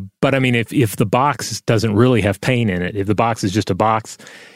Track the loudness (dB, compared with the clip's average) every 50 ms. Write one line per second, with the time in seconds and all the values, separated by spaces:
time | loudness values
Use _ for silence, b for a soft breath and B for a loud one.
0 | -6 -10 _ -2 0 0 2 2 2 2 2 0 -2 -2 0 0 0 0 0 -2
1 | -2 0 2 2 2 2 0 -2 -6 -10 -10 -6 -2 0 0 0 2 2 2 4
2 | 4 4 4 4 2 0 -2 -2 -2 -2 0 0 0 0 -2 -2 -4 -4 -4 -4
3 | -2 -2 0 0 0 0 -2 -2 -4 -2 -2 -2 -2 -2 -2 0 0 0 0 0
4 | -4 -6 -16 -20 B B B B B B B